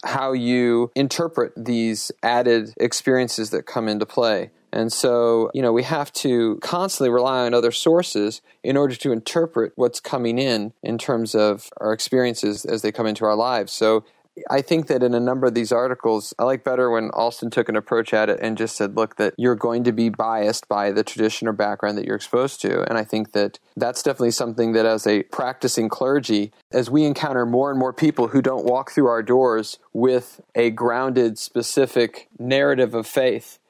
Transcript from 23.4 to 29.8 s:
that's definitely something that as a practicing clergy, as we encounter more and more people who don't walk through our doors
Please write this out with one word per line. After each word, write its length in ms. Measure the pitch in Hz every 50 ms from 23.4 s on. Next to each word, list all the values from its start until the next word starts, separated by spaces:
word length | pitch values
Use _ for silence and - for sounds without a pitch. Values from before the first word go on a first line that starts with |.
| 101 101 - - _ _ -
that's 280 | - 123 120 127 - -
definitely 280 | 147 131 - 123 117
something 420 | 113 - 131 117 113 117 117 113 113
that 120 | 113 110
as 220 | 113 110 107 - 107
a 160 | 107 101 -
practicing 640 | - - - 131 123 131 - - 123 - 123 113 107
clergy, 600 | - - 131 131 139 147 120 - 110 104 101 107 _ _ _ _
as 180 | - 127 120 117
we 160 | 131 151 156
encounter 400 | 147 135 - - 147 131 123 120
more 240 | 117 120 127 135 143
and 100 | 139 131
more 140 | 127 127 123
people 360 | - 160 151 147 - 120 117
who 120 | - 135
don't 240 | 127 135 131 117 76
walk 260 | 123 123 131 139 -
through 160 | - 156 139 120
our 160 | 117 113 110
doors 560 | 104 123 127 131 123 113 110 110 - - -